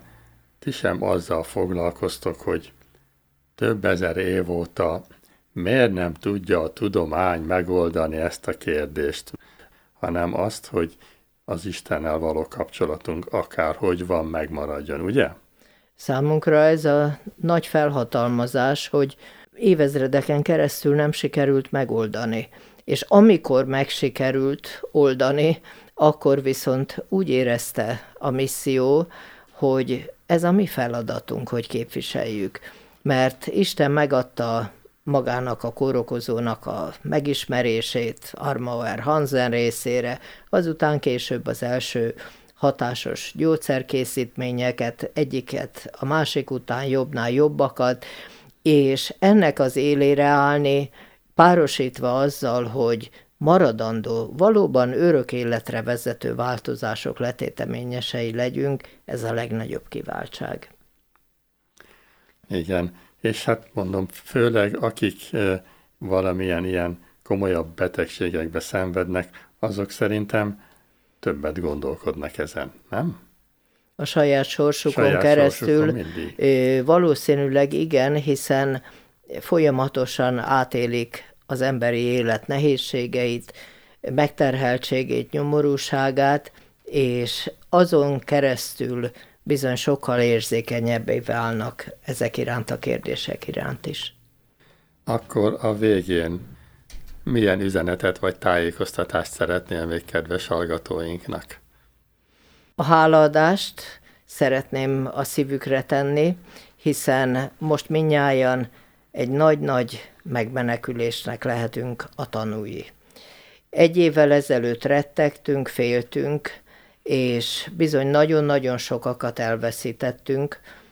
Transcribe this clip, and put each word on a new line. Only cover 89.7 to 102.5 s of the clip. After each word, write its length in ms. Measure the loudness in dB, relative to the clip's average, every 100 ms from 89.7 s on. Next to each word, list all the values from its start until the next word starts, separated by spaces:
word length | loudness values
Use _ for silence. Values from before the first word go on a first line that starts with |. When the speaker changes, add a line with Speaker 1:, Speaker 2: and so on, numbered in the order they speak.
| -2
Speaker 2:
sokkal 440 | 0 -2 0 2
érzékenyebbé 1000 | 4 2 2 -2 -2 -2 0 0 0 -2
válnak 640 | -2 -2 -2 -4 -6 -8 -16 -14
ezek 340 | -8 -4 -4 -2
iránt, 340 | -4 -4 -6
a 80 | -6
kérdések 680 | -4 -4 -4 -6 -6 -8 -8
iránt 380 | -8 -6 -8 -10
is. 300 | -10 -12 _ _ _ _ _ _ _ _ _
Speaker 1:
Akkor 540 | -4 -4 -2 0 0 0
a 120 | -2
végén 640 | 2 4 2 2 0 0 -4 -10 -20 -20 _ _ -14 -14 -10
milyen 360 | -2 2 4 2
üzenetet 580 | 2 0 0 0 0 0
vagy 200 | -2 -2
tájékoztatást 920 | 2 2 2 -2 -6 -4 -2 -2 -4
szeretnél 540 | -4 -2 -2 -2 -6 -4
még 200 | -4 -4
kedves 420 | -6 -4 -4 -2
hallgatóinknak? 1120 | -4 -2 -4 -4 -6 -6 -8 -8 -10 -10 -20 _ _ _ _ _ _ _ _ _